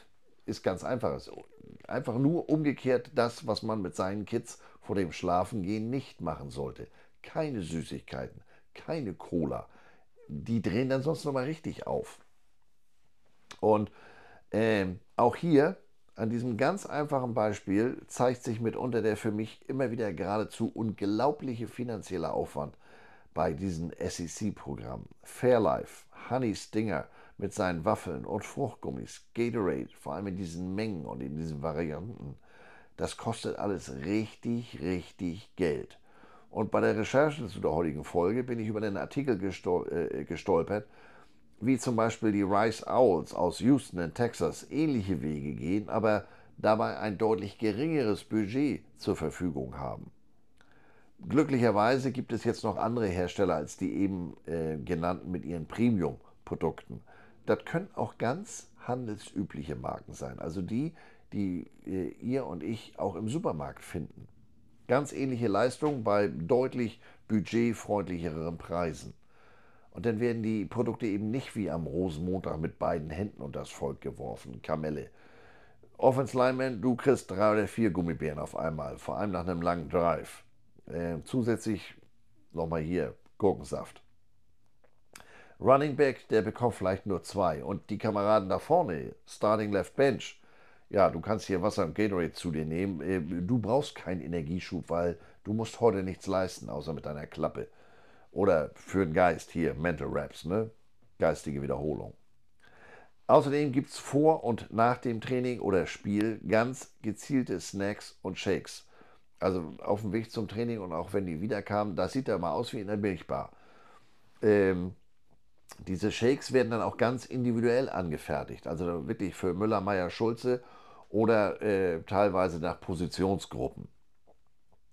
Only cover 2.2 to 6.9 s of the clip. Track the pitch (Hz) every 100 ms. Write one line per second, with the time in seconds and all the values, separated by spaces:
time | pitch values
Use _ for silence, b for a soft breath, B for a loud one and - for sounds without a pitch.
2.2 | 139 170 - 156 147 123 127 123 - 123
3.2 | 117 - 123 104 113 107 90 - 95 104
4.2 | 95 113 - - B B - 98 85 -
5.2 | 90 87 92 113 90 110 113 135 - -
6.2 | 82 69 69 64 65 - 57